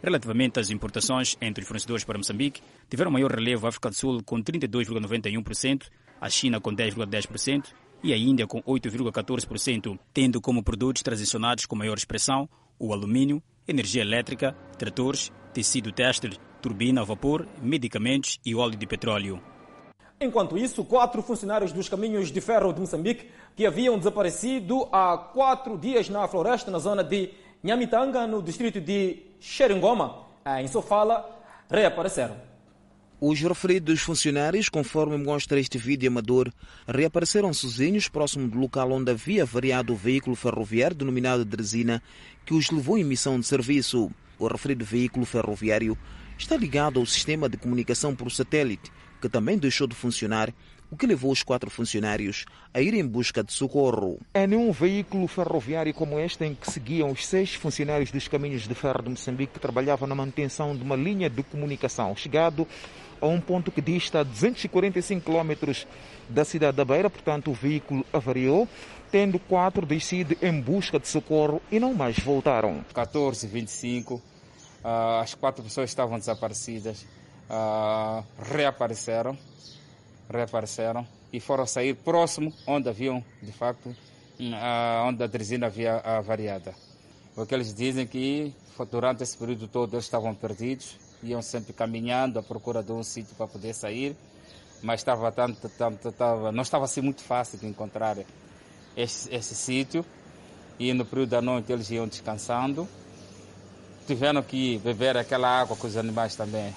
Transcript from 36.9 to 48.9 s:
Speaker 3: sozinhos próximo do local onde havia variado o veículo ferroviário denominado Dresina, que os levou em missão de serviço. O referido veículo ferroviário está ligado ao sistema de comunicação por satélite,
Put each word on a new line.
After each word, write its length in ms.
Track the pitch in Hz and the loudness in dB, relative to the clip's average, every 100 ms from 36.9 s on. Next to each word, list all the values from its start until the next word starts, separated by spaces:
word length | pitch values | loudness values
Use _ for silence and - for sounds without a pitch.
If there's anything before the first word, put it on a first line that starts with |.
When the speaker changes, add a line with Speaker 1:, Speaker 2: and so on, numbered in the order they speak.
| 123 160 170 170 208 202 | 2 2 2 2 4 4
Speaker 3:
sozinhos 560 | 143 131 117 147 208 202 | 0 -4 2 4 4 0
próximo 400 | 147 147 143 127 | 0 0 0 0
do 100 | 117 | 2
local 320 | 131 139 127 | 0 2 2
onde 200 | 131 127 | 2 2
havia 340 | 117 143 202 135 | 0 2 2 2
variado 480 | 117 131 127 120 | 2 2 2 2
o 20 | 110 | 0
veículo 400 | 101 135 131 120 | 2 2 2 0
ferroviário 600 | 123 110 101 113 139 165 | 0 -2 0 4 2 2
denominado 500 | 135 127 127 123 110 | -2 0 2 2 0
Dresina, 580 | 107 107 113 117 117 - - - - - | -2 -2 0 2 0 -4 -20 -20 -20 0
que 80 | |
os 160 | 160 143 | 2 2
levou 280 | 160 131 220 | 0 2 2
em 60 | |
missão 360 | 156 127 143 127 | 2 0 2 0
de 60 | 117 | 2
serviço. 640 | 139 120 143 120 123 101 - - - | 0 4 2 4 2 0 -4 -20 -4
O 100 | 110 | -2
referido 360 | - 143 135 | -2 -2 -2
veículo 420 | 107 117 123 127 120 | 0 0 0 0 0
ferroviário 720 | 117 - 104 107 107 113 110 - - - - | 0 0 0 2 2 2 -2 -6 -16 -16 -12
está 200 | - 320 | -2 0
ligado 420 | 185 139 147 131 | 2 2 2 2
ao 60 | 117 | 2
sistema 420 | - - 156 139 | 0 0 0 0
de 80 | 104 | -2
comunicação 580 | 123 123 117 120 151 | -2 -2 0 0 0
por 160 | 127 120 | -2 -4
satélite, 640 | - 127 156 135 98 - | -2 0 2 2 -2 -10